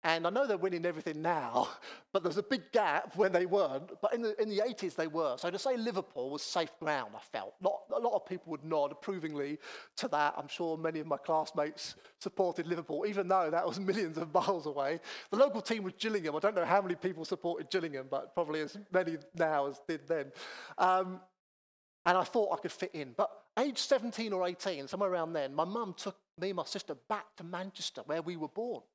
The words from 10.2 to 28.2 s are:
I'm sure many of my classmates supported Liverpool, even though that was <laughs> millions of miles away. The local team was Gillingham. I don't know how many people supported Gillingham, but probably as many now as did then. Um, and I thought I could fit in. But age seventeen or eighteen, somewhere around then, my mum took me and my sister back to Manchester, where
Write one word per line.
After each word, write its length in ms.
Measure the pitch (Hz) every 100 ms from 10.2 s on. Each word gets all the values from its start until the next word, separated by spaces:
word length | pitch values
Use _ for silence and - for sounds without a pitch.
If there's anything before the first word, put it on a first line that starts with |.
| 147 -
I'm 100 | 143
sure 300 | - 170 160
many 240 | 160 160
of 60 | 156
my 100 | -
classmates 760 | - 160 151 151 151 160 - - - _
supported 460 | 190 - 185 175 160
Liverpool, 400 | 170 165 151 208
even 200 | 196 180
though 220 | 190 165
that 160 | 170 175
was 100 | 190
<laughs> 20 |
millions 360 | 196 196 175 160
of 160 | 165
miles 340 | 170 190 185 151
away. 340 | 143 139 170 - - -
The 60 | 202
local 240 | 277 226
team 220 | - 226
was 100 | 185 180
Gillingham. 340 | 220 214 160
I 60 | 151
don't 160 | 196 208
know 100 | 160
how 160 | 190
many 140 | 190 175
people 300 | 185 160 160
supported 440 | 185 170 170 156
Gillingham, 380 | 185 165 135 131
but 240 | 135 -
probably 280 | - 156 156
as 160 | 151 202 202
many 240 | 180 170 165 - 165
now 320 | 165 151 139
as 140 | 139 -
did 220 | 160 143
then. 240 | 160 139 - - - - -
Um, 420 | 180 185 185 185 - _ _ _ _ _ _ _ 170
and 120 | 180
I 60 |
thought 340 | - 240 208 160
I 40 |
could 100 | 175
fit 200 | - 185
in. 200 | 160 135 120
But 120 | 202 - _ -
age 200 | 269 247
seventeen 520 | - 269 233 220 226
or 160 | 190 180
eighteen, 400 | 175 196 156 139
somewhere 240 | 185 196
around 220 | 180 160
then, 200 | 165 135
my 120 | 143 170
mum 280 | 220 220 175
took 180 | - - _ -
me 120 | 185
and 40 | 185
my 80 |
sister 320 | 151 196 - 143 _
back 160 | 208 - -
to 80 |
Manchester, 580 | 170 175 190 - - - 110
where 160 | 160